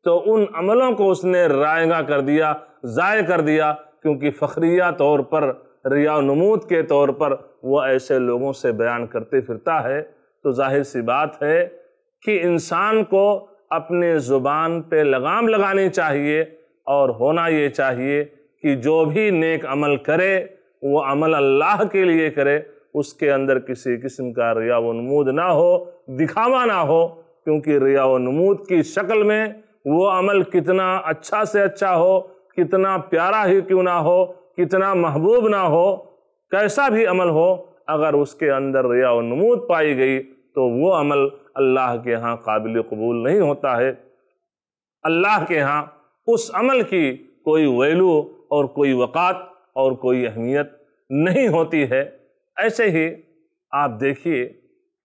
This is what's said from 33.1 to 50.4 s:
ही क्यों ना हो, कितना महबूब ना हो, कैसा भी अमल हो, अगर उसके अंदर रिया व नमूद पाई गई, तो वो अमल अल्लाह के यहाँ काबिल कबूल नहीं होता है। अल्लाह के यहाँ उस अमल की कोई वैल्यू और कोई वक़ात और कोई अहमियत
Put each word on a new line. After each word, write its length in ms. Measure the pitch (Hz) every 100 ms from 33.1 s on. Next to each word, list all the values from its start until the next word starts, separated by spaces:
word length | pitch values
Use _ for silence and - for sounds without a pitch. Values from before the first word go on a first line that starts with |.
| 165 175 220
ही 160 | 202 196
क्यों 200 | 190 185
ना 100 | 180 175
हो, 260 | 156 180 180 - _ -
कितना 380 | 175 190 196 190
महबूब 500 | 170 147 170 240 214
ना 120 | 208
हो, 340 | 180 156 185 190 - _ _ _ _
कैसा 360 | 190 208 208 277
भी 160 | 220 220
अमल 220 | 180 180
हो, 180 | 156 175 180 - _ -
अगर 260 | 151 156 143
उसके 320 | 143 - 151
अंदर 360 | 135 135 135 127
रिया 240 | 123 127
व 80 | 120
नमूद 440 | 117 127 214 240 160
पाई 260 | 170 156
गई, 240 | 131 131 135
तो 500 | 131 - _ - 127
वो 180 | 117 170
अमल 320 | 180 147 143 139 139 - -
अल्लाह 400 | 135 131 127 120
के 140 | 120
यहाँ 260 | 117 117 117
काबिल 420 | 113 107 110 113
कबूल 340 | 113 110 113 117
नहीं 220 | 117 214
होता 340 | 160 143 139 120
है। 140 | 131 131 _ _ _ _ _ _ _ _ _ _
अल्लाह 400 | 156 165 196 214
के 100 | 175
यहाँ 260 | 165 139 147 147 - _ _ -
उस 220 | 233 -
अमल 280 | 185 247 262
की 260 | 208 185 143 127 - _
कोई 220 | - 156 151
वैल्यू 460 | 123 139 170 185 156 - - _
और 140 | 147 135
कोई 240 | 143 143
वक़ात 580 | 127 120 156 180 185 - - _ -
और 180 | 135 127
कोई 280 | 127 127 120
अहमियत 460 | 107